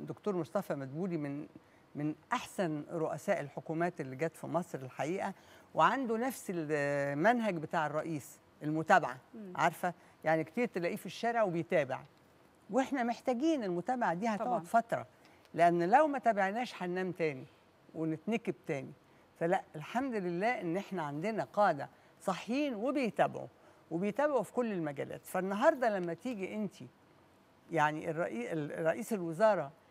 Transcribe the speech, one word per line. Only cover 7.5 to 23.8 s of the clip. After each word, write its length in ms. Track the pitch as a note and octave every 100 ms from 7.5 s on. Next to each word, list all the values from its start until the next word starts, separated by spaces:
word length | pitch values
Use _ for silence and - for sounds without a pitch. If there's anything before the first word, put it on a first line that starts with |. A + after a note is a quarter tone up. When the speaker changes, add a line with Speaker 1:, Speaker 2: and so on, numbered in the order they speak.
| E3+
Speaker 1:
بتاع 300 | D#3 F3 D3+
الرئيس، 540 | D3+ D#3 D3 - - _ -
المتابعة. 560 | D3+ D#3 D#3 F#3 C3+ C3 -
Speaker 2:
مم. 180 | A3+ G3 F3+
Speaker 1:
عارفة؟ 380 | E3 D3+ F3+ - - -
يعني 200 | D#3 D#3+
كتير 220 | D#3 A#3+ A#3+
تلاقيه 280 | F#3 E3+ G3+
في 100 | F#3
الشارع 360 | - A#3 A#3
وبيتابع، 580 | G3+ E3 D#3 E3+ B2+ B2+ C#3+ _ - - - _ -
وإحنا 320 | A3+ C4 C4+
محتاجين 640 | A#3 A3+ - A#3 D#4+ D4
المتابعة 500 | G3 F3 G#3 B3+ G3+
دي، 140 | F3 A3+
هتقعد 200 | G3+ A3+
Speaker 2:
طبعًا. 120 | -
Speaker 1:
فترة، 460 | E3+ A3+ - C3 - - - - -
لأن 360 | D#3 E3+ F3 E3+
لو 160 | C4 D#4
ما 120 | C4+
تابعناش 640 | A#3 G3+ F#3+ A3 B3 -
هننام 300 | F3+ F3+ F#3
تاني 340 | - D#3+ C3 C#3 - _ _ -
ونتنكب 600 | D#3+ D#3+ D#3 - A3+ F#3+ - -
تاني. 260 | C#3+ C3 - _ - - -
فلا، 220 | E3+ F#3 - D#3
الحمد 380 | D3+ A#3 C4+
لله 460 | G#3+ F3+ F3 A3+ A3+
إن 160 | F3 F3+
إحنا 260 | - F#3
عندنا 420 | D3 D3 G#3 G#3
قادة 440 | C3+ G#3 G3+ C#3+ C3+ - - -
صاحيين 540 | - E3+ - C4+ D4
وبيتابعوا، 720 | G3+ C4 C#4 A3+ - D3 C3 C3+ - - -